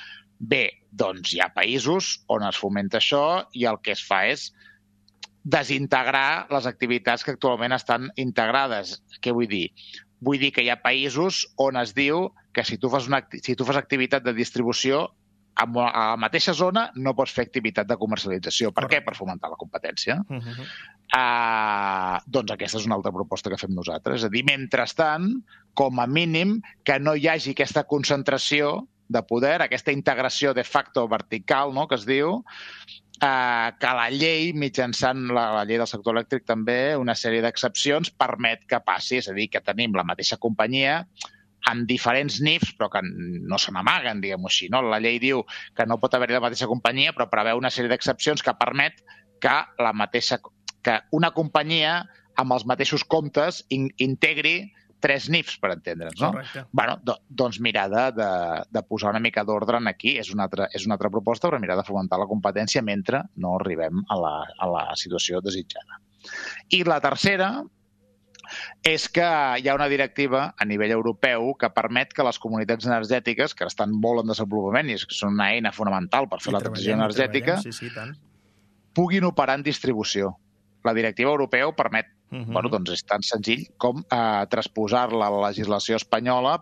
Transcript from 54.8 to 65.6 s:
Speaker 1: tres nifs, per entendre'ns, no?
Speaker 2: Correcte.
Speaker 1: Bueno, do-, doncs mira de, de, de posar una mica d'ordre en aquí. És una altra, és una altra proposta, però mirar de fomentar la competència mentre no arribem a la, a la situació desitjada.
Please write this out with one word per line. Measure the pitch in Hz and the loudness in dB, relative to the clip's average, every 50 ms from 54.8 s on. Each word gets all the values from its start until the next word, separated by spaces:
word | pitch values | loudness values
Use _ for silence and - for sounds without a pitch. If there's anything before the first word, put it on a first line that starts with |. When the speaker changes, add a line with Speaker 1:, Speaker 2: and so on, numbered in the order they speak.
| _ _ - - | _ _ -10 -2
Speaker 1:
tres | - 147 139 135 127 135 | 0 2 2 2 0 0
nifs, | 160 170 151 - - - | 0 0 0 -2 -6 -4
per | - 98 | -2 -2
entendre'ns, | 90 82 - 90 85 82 85 80 82 85 | -2 -2 -6 -8 -8 -6 -8 -8 -4 -2
no? | 123 165 | 0 0
Speaker 2:
Correcte. | 202 - 131 - - 139 135 - | 0 -2 -8 -10 -12 -14 -10 -2
Speaker 1:
Bueno, | - - 107 117 - 190 | 0 0 2 2 0 -4
do-, | - 123 113 - _ - | -2 -4 -4 -4 _ -8
doncs | 139 131 131 120 104 101 | -2 0 0 0 0 -2
mira | 117 117 107 107 98 98 | -2 0 2 2 2 2
de, | 98 113 127 131 123 113 | 2 2 2 2 2 0
de, | 107 101 92 87 87 85 82 80 - | 0 0 0 0 0 -2 -2 -4 -6
de | - - 110 | -4 -4 -4
posar | 101 - 110 107 104 104 104 | -4 -2 -4 -2 0 0 0
una | 110 | 2
mica | 117 117 - 110 104 | 0 0 0 0 0
d'ordre | 101 107 104 107 104 120 120 | 0 0 -2 -2 -2 -2 -2
en | 120 107 | -2 -2
aquí. | 92 - - 117 143 123 | -4 -2 -2 -2 -2 -2
És | 107 95 98 | -4 -6 -4
una | 104 98 92 | -2 -2 -2
altra, | - 95 95 - - | -2 -2 -4 -4 -4
és | 101 95 110 | -4 -2 -2
una | 107 95 | -2 0
altra | - 107 95 | -2 -2 -2
proposta, | 110 98 110 117 110 - 175 | -2 -2 -2 -2 0 0 0
però | 160 127 | 0 0
mirar | 101 87 90 92 | 0 -2 -2 -2
de | 95 | -2
fomentar | - 98 98 95 92 92 92 | -2 -2 -4 -2 0 0 0
la | 101 | 0
competència | 98 107 104 92 101 95 104 110 104 - 143 | -2 -2 -2 0 0 0 0 -2 0 0 0
mentre | 117 107 101 101 92 - - - - - - | 0 0 -2 -2 -2 0 -2 -2 -2 -6 -8
no | - 90 90 90 95 | -6 -4 -2 0 0
arribem | 90 98 85 80 82 80 85 92 98 - | -2 -2 -2 -2 -2 -2 -2 -2 -2 -2
a | 110 92 | -2 0
la, | 85 76 76 76 78 - - - | 0 -2 -2 -4 -6 -8 -8 -4
a | 95 90 | -2 -2
la | 87 82 76 - 78 - | 0 -2 -2 -4 -4 -6
situació | - 87 87 85 - - 87 92 | -6 -4 -4 -4 -2 -2 -4 -4
desitjada. | 92 101 92 95 | -4 -4 -6 -6